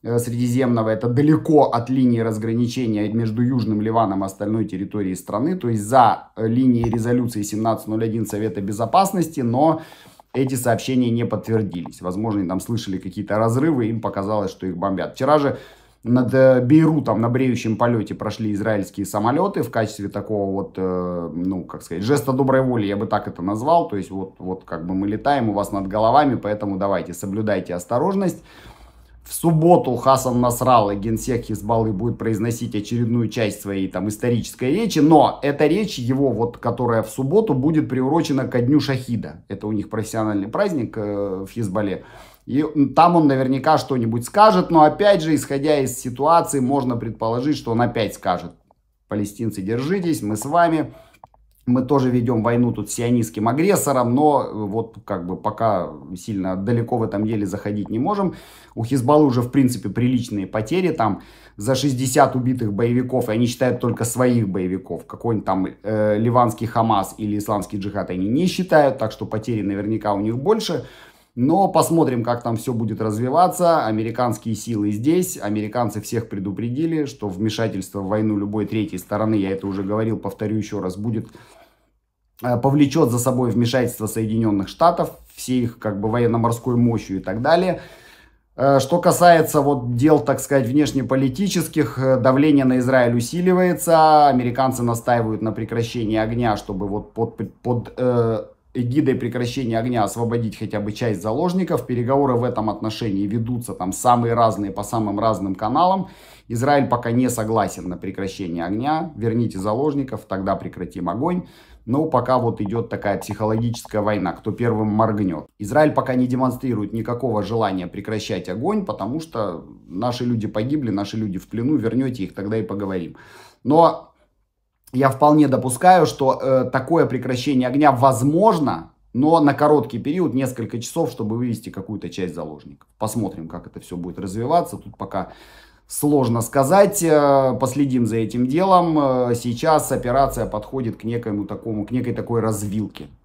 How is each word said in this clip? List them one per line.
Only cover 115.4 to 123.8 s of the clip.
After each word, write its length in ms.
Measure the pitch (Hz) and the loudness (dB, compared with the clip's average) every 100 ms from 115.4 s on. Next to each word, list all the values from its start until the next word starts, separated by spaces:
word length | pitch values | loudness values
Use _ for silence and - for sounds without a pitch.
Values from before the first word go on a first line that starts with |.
| - _ | -10 _
Израиль 320 | 101 135 151 | 0 4 4
пока 220 | 135 131 127 | 4 0 0
не 120 | 123 | 0
демонстрирует 640 | 123 127 123 135 107 104 | 0 0 -2 -4 -2 -4
никакого 500 | 117 107 120 127 107 | -6 -4 -4 -2 -2
желания 440 | 95 113 104 92 90 | -2 0 0 -2 -6
прекращать 640 | 98 98 107 - 95 90 | -10 -6 -6 -4 -6 -6
огонь, 360 | 95 156 214 185 | -4 -2 -2 -4
потому 340 | - 98 151 | -6 -6 -6
что 460 | 160 117 101 80 57 50 - | -6 -6 -6 -6 -14 -20 -12
наши 380 | 92 123 117 123 | -6 -4 -2 -2
люди 220 | 117 104 | -2 -2
погибли, 440 | 107 120 151 120 | -4 -2 -2 -2
наши 260 | 98 101 113 | -4 -4 -4
люди 220 | 107 90 | -4 -6
в 80 | - | -8
плену, 260 | 107 123 147 | -4 0 0
вернёте 460 | 110 117 131 107 | 0 0 -2 -4
их, 120 | 92 - | -8 -6
тогда 220 | 98 110 | -4 -4
и 60 | |
поговорим. 540 | 107 101 98 92 82 - - - - _ | -4 -6 -4 -6 -6 -14 -20 -20 -20 _
Но 500 | - 156 | 2 6